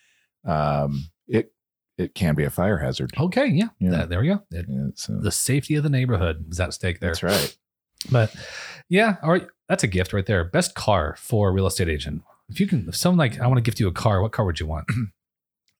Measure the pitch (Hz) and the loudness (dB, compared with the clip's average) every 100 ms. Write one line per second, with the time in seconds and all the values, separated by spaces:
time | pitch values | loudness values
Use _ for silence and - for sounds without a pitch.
0 | _ _ _ _ - 78 73 73 71 69 | _ _ _ _ -4 0 0 0 -2 -4
1 | 80 _ - 117 - _ _ _ _ - | -8 _ -2 -2 -2 _ _ _ _ -8
2 | 87 - 87 76 71 - 95 90 65 65 | -6 -2 0 0 0 0 0 0 -2 -4
3 | 64 - 175 233 285 156 226 - 90 85 | -6 -2 -2 0 2 2 0 -2 0 0
4 | 82 87 143 202 - 85 85 67 69 - | 0 0 0 0 -4 -10 -6 -4 -6 -6
5 | - 104 - - - 139 - 151 151 135 | -6 -4 -2 -2 0 0 0 0 2 2
6 | 127 104 85 78 78 87 87 - 92 87 | 2 2 0 -2 -6 -4 -4 -2 -4 -2
7 | 87 82 90 98 71 - _ _ _ - | -4 -2 0 0 0 -8 _ _ _ -12
8 | - 127 110 - - - - - - 185 | 0 2 2 -2 -14 -14 -14 -14 0 2
9 | 220 190 151 180 - _ - 175 113 90 | 2 2 2 0 0 _ -2 0 2 2
10 | 90 104 92 98 85 165 175 - - 98 | 0 0 0 0 2 0 0 -2 2 2
11 | 76 - - 110 101 95 95 - 85 76 | 2 -6 -2 2 2 4 2 2 0 -2
12 | 76 76 - _ - 107 196 143 85 - | -4 -8 -12 _ -10 -2 0 0 -2 0
13 | 180 180 131 - 123 127 113 - 101 - | 2 4 2 2 2 4 2 0 0 2
14 | 117 98 113 - 101 80 78 78 - 123 | 2 2 0 0 -2 -2 -4 -6 -4 -4
15 | 107 _ _ _ _ _ _ | -4 _ _ _ _ _ _